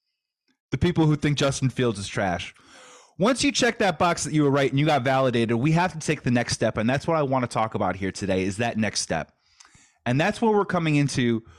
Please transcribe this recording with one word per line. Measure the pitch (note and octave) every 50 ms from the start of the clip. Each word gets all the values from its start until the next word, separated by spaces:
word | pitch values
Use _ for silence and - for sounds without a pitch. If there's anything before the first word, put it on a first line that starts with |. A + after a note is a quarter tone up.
| _ _ _ _ _ _ _ _ _ _ _ _ _ -
the | - C3
people | - F3 E3+ E3+ D#3+
who | D3+ D3+
think | C#3+ - D3+ D3 -
Justin | D3 C#3 C3+ - C3+ B2+
Fields | - - B2+ A#2+ G#2+ G2
is | G2 -
trash, | - - G#2 F#2+ F2 F2+ - - - _ - - - - - - - - - _ _
once | - F3 A#3 C#4 - -
you | C#4+
check | - - B3+ A#3 A3+ -
that | A3+ F#3+ E3
box | - F#3 F3 E3+ - -
that | C#3+
you | D#3 D3+
were | D3 C#3
right | C3+ C#3+ C#3 B2+
and | C3+ C3+
you | D3+
got | D#3+ D3+ C#3 A#2+
validated, | C3+ C3 C3+ C3+ B2+ A2+ A#2+ A#2 G#2+ A#2
we | A2+ B2+ D#3+
have | D#3+ E3+ F3 F3+
to | E3+ D#3+ -
take | - D#3 B2
the | - C3
next | A#2+ B2 A#2 - -
step. | - B2 A2 - A#2
And | G#2+ A#2+
that's | C3 C#3 -
what | - E3
I | D#3+
want | D3 C3 C3 C3 B2
to | A#2
talk | - A#2+ A2 A2 -
about | G#2+ G#2 F#2 F#2
here | F#2 G2 F#2+
today | - - G#2 F#2 F#2+ F#2+
is | F#2 G2 F#2+
that | G2+ A#2+ A#2 F2+
next | A2 A2 G2+ - -
step. | - - F2 D#2 C#2+ - _ _ _ _ _ - - _ _ _ _ _ _ _ -
And | A#2+ B2 C#3
that's | D#3+ G3+ G#3 -
where | A#3+ A3
we're | G#3+ G#3 F#3+
coming | F#3+ F3+ F3 E3 D#3 D3
into | D3 C#3+ C3 - C3+ B2 A#2+ A#2 A2 - - -